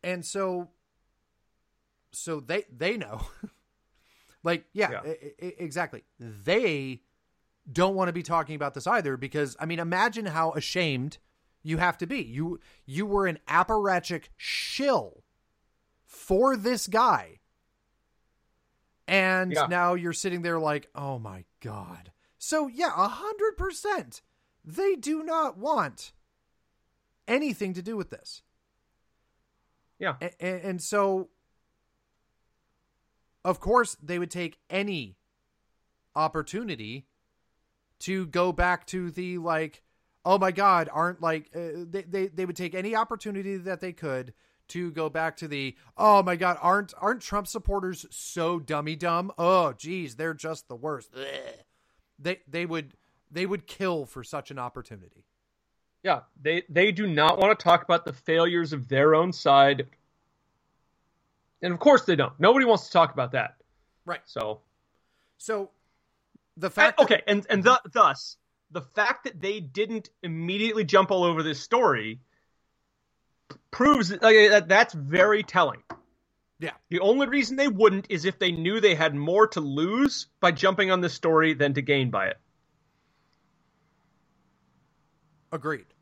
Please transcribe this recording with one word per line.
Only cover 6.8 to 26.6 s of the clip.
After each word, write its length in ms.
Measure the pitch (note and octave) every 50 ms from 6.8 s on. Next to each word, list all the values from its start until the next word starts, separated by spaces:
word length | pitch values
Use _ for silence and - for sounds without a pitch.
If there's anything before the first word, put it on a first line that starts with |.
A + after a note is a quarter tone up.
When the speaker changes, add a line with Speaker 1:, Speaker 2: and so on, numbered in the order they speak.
| C3+ C3 B2+ A#2+ _ _ _ _ _ _ _ _ _ _ _ _ _ -
Speaker 1:
don't 260 | A#2+ D#3+ F3+ F#3+ G3
wanna 180 | F#3+ F#3 F3 E3
be 100 | F3+ E3+
talking 320 | - E3+ E3 D#3 C#3+ D#3
about 200 | D3 C#3+ C#3+ -
this 120 | C#3+ -
either 300 | F3 A3+ A#3 E3+ C#3+ C3
because, 400 | B2+ C3 C3+ - D3 D3 C3+ - -
I 60 | -
mean, 140 | E3 E3+ E3
imagine 460 | E3+ E3+ F3+ F#3 G#3 A#3+ G#3 A3+ G#3
how 280 | F#3+ D#3 D#3+ E3 D#3+ -
ashamed 640 | D#3 - - - F#3 F3 D#3+ C3+ B2+ B2+ D3+ - - _ _ _ _ _ _ _ _ _
you 160 | D#3 D#3+ D#3+
have 180 | F3 F3+ E3
to 100 | - F3
be. 140 | E3+ F#3 F#3+
You, 400 | D#3+ A2+ A#2 C3+ D#3+ E3+ F3 - _ _ _ _ _
you 200 | - C3+ D#3 G#3
were 220 | G#3 G3 G3+ G3
an 120 | F#3 D#3+ - _ -
apparatchik 760 | D3 E3+ F3+ - A3 G#3+ G3+ G3 F#3 F3 E3+ - F3+ D3+ - - -
shill 840 | _ - - - - - - - - C4+ C#4+ B3+ F3+ A2+ F#2 - - _ _ _ _ _ _ _ _ _ _ _ _ _ _ _ _ _
for 500 | _ - - - - F#3+ F#3+ B3 C4+ C4+
this 320 | A3+ F#3+ A#3+ B3+ G#3+ -
guy. 520 | - F#3 A3 B3 B3 F#3 A#2+ F#2+ - - _ _ _ _ _ _ _ _ _ _ _ _ _ _ _ _ _ _ _ _ _ _ _ _ _ _ _ _ _ _ _ _ _ _
And 460 | - F3+ G3 F#3+ F#3 F#3 F#3 F#3 F#3
Speaker 2:
Yeah. 140 | F3+ D#3+ C#3+
Speaker 1:
now 300 | D3+ F3 F3+ F3 F3 F3
you're 180 | F3+ E3+ F3 E3
sitting 300 | - - G3 F3 F3 E3+
there 160 | F3 E3+ E3
like, 280 | D#3+ D3+ D3 D3 - _ _
"Oh 240 | C#3+ C#3+ C#3 C3+ A#2+
my 240 | A2 G#2+ F#2+ F#2 F2+ _ _ _
God." 540 | - A2+ G#2 G#2 F#2 F2 F2+ E2 - - _ _ _ _ _
So, 300 | _ - - D#4 D#4 D4
yeah, 260 | C4+ A#3 B3+ F4 D#4 -
a 120 | - F#3 A3
hundred 480 | A#3+ - F#4+ G#4 A4 G#4 G#4 A4 G#4+
percent. 640 | - F4+ G4 E4 - - G#4 G#4 E4+ - A#2+ - - _ _ _ _ _ _ _ _ _
They 320 | D#3+ D#3+ - G4 G4 F#4+
do 280 | C#4+ G#3+ C#4 D#4 D#4 D#4
not 340 | E4 D#4+ E4 D#4 C4+ -
want 560 | F#3 G#3 D4 D#4+ B3+ F3 C#3 A2 - - - _ _ _ _ _ _ _ _ _ _